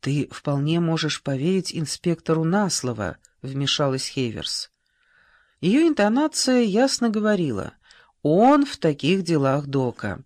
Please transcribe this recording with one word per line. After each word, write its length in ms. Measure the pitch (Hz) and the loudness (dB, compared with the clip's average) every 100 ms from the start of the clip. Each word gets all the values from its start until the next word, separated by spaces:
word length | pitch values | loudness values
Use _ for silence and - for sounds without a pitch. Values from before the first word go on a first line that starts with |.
| - | -2
«Ты 220 | 147 135 | -2 -4
вполне 480 | - - 143 147 165 | -6 -4 -2 0 0
можешь 420 | 170 160 151 - | 0 0 -2 -6
поверить 540 | - 135 151 190 175 - | -6 -2 0 -2 -2 -6
инспектору 720 | 147 - 180 165 - 160 160 | -6 -4 -4 -4 -2 0 2
на 240 | 190 196 | 0 0
слово», 480 | - 127 113 95 - _ _ | -2 -4 -4 -6 -6 _ _
вмешалась 680 | 131 135 139 - 143 131 - | -10 -6 -2 0 0 -2 -4
Хейверс. 640 | - 123 104 - - - _ _ _ _ _ _ _ _ _ | -4 -4 -4 -8 -8 -10 _ _ _ _ _ _ _ _ _
Ее 260 | 170 247 330 | 0 4 2
интонация 760 | 294 208 233 311 - - 254 | 2 2 2 0 -2 0 2
ясно 480 | 233 190 269 - 240 | 2 2 2 0 -2
говорила: 640 | 214 214 208 160 104 - - _ - _ _ | 0 0 0 0 -2 -6 -12 _ -20 _ _
«Он 440 | 147 165 240 285 277 | 0 4 6 6 2
в 120 | - | 0
таких 460 | 165 147 139 190 | -2 0 0 0
делах 440 | 165 160 135 139 143 | 2 0 2 0 -2
дока». 560 | 139 127 - 107 92 | -2 -2 -4 -8 -8